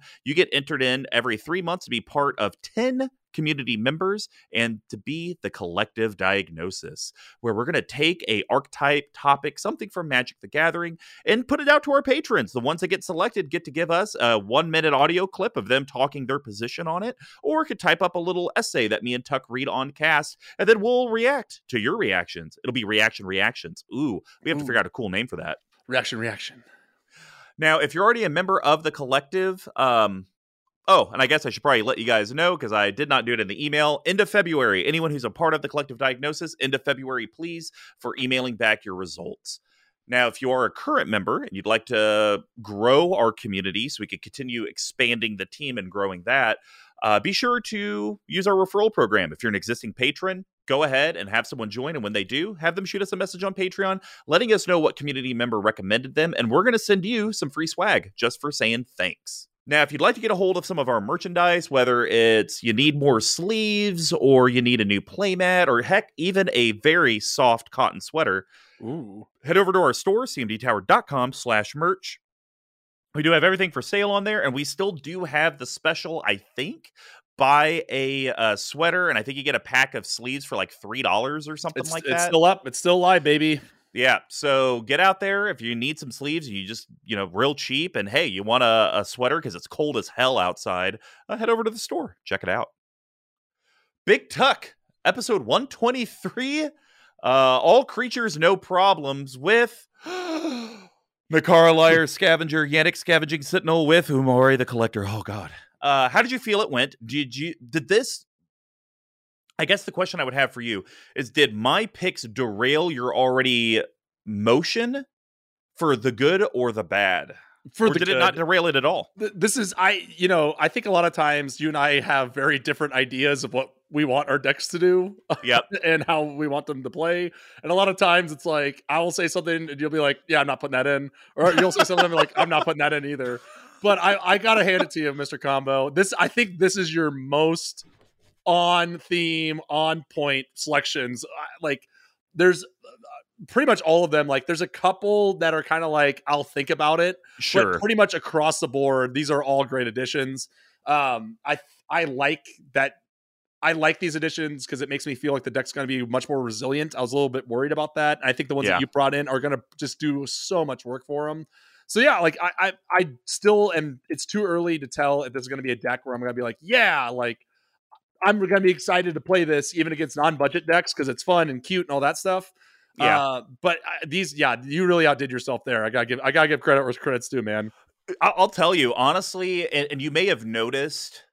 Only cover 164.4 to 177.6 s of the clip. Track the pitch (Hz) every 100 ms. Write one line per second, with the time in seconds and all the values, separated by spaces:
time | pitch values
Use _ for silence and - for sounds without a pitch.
164.4 | 196 170 170 165 135 - 143 143 127 131
165.4 | 123 135 131 117 123 127 135 123 123 120
166.4 | 117 113 170 247 202 151 123 123 120 113
167.4 | _ _ _ _ _ _ _ _ 196 208
168.4 | 190 196 190 170 - 180 180 156 170 185
169.4 | 156 143 139 170 160 151 147 147 156 143
170.4 | 139 170 160 170 - - 135 127 - 175
171.4 | 156 127 - 185 165 139 143 160 190 185
172.4 | - _ _ _ _ - 151 156 135 127
173.4 | 117 127 175 165 165 175 160 175 165 147
174.4 | 135 117 135 160 180 175 151 131 135 123
175.4 | - 120 135 117 110 123 120 127 135 156
176.4 | 151 143 160 139 127 120 139 123 - 131
177.4 | 107 107